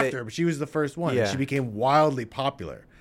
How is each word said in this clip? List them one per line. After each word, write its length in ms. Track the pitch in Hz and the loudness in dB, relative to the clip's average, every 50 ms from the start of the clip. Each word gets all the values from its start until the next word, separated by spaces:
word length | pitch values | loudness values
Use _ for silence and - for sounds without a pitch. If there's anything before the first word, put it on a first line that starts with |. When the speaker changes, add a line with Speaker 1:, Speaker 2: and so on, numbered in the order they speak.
| 226 | 4
Speaker 1:
after, 180 | - 143 127 117 | 2 0 -4 -8
but 80 | 110 | -6
she 120 | - 165 170 | -2 0 0
was 140 | 170 160 139 | 0 0 -2
the 80 | 147 | -4
first 300 | 143 - 156 147 139 - | -4 -2 -2 -2 -2 -4
one. 140 | 165 170 160 | -4 -2 0
And 80 | 127 120 | 2 2
Speaker 2:
Yeah. 80 | 110 101 | 2 0
Speaker 1:
she 60 | 113 | 0
became 380 | 131 139 - 135 139 127 117 104 | -2 -2 -2 -2 -2 -2 -2 -2
wildly 500 | 107 123 135 143 156 156 151 135 127 113 | 0 2 4 6 6 6 4 2 -2 -6
popular. 640 | - - 135 135 135 135 - 90 76 65 - - - _ - | -6 -6 -4 -4 -4 -4 -6 -10 -10 -12 -14 -16 -20 _ -20